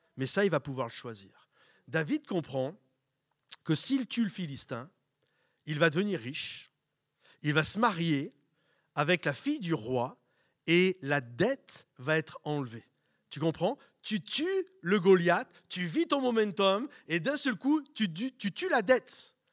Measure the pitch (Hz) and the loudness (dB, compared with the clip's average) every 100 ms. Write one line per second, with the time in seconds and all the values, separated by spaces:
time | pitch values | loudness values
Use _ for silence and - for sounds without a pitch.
0 | _ - 131 190 202 151 143 131 117 - | _ -6 -2 2 2 2 -2 -6 -6 -8
1 | 123 107 98 _ _ _ _ _ - 156 | -12 -12 -16 _ _ _ _ _ -6 -4
2 | 151 302 - 185 139 131 131 196 _ _ | -2 -4 -2 -4 -2 -4 -4 -6 _ _
3 | _ _ _ _ _ - - 156 - 269 | _ _ _ _ _ -10 -2 0 2 0
4 | 226 - 214 - 165 135 - 120 143 _ | 0 -2 -2 -2 -8 -8 -8 -8 -10 _
5 | _ _ _ _ _ _ - 151 165 151 | _ _ _ _ _ _ -8 0 2 2
6 | 208 170 113 156 - - - _ _ _ | -2 -4 -6 -8 -8 -10 -16 _ _ _
7 | _ _ _ _ 147 151 156 196 240 170 | _ _ _ _ 0 2 2 2 0 2
8 | 170 143 170 - _ _ _ _ _ - | 0 0 -2 -10 _ _ _ _ _ -2
9 | 147 180 156 139 277 302 170 151 107 127 | 2 2 0 -4 -4 -4 -2 -2 -2 -2
10 | 127 - _ _ _ _ - 170 185 185 | -2 -6 _ _ _ _ 2 4 4 0
11 | 139 143 120 120 202 277 - - - - | -2 -2 -2 0 0 0 -8 -18 -18 -10
12 | 127 156 156 - 151 147 127 113 - _ | -2 0 -2 -8 -4 -4 -4 -10 -16 _
13 | _ _ _ - 165 - 180 285 _ _ | _ _ _ -2 -2 0 -2 -2 _ _
14 | - 208 - - 339 381 349 _ 170 208 | -6 -6 -2 -2 0 0 -2 _ 0 4
15 | 175 185 170 180 254 - _ 180 180 208 | 8 8 6 2 -2 -14 _ -6 -4 -2
16 | 339 285 254 226 214 190 196 196 277 - | 0 2 2 2 0 2 2 2 -2 -10
17 | - 165 165 294 269 214 269 302 285 - | -4 -2 0 -2 -2 0 2 2 0 -4
18 | 208 160 262 - 196 - 370 277 190 254 | -4 -2 -6 -4 -6 -4 0 2 4 2
19 | - - - - _ | 0 -8 -10 -16 _